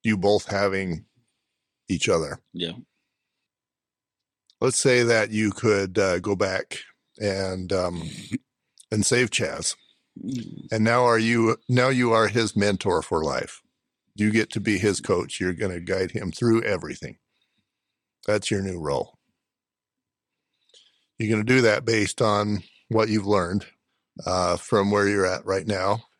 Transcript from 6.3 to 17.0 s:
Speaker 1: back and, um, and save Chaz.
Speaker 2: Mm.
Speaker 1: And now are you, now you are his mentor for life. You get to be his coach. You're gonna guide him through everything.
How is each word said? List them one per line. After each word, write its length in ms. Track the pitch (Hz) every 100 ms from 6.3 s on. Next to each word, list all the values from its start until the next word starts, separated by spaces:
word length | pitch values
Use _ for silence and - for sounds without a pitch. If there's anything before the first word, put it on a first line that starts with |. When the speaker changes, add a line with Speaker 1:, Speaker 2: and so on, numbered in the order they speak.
| 95
Speaker 1:
back 440 | 98 95 - - - _ _ _
and, 540 | 107 98 95 92 92
um, 300 | 98 90 87 - - - - _ _ _ _ _
and 160 | 107 101
save 240 | 123 123
Chaz. 460 | - 107 - - - _ _ _ -
Speaker 2:
Mm. 440 | 107 127 - - -
Speaker 1:
And 120 | 110
now 200 | 110 120
are 140 | 123 113
you, 380 | 113 117 113 117 -
now 200 | 123 127
you 240 | 127 120
are 160 | 113 107
his 280 | 113 110 107
mentor 460 | 101 95 104 87
for 220 | - 82
life. 380 | 76 64 - - _ _ _ _ _
You 160 | - 107
get 200 | 110 107
to 100 | 110
be 180 | 101 98
his 220 | 104 95
coach. 400 | - 90 - -
You're 140 | 92
gonna 260 | 87 101 87
guide 300 | 87 95 92
him 200 | - 92
through 320 | - 117 113
everything. 540 | 110 92 - -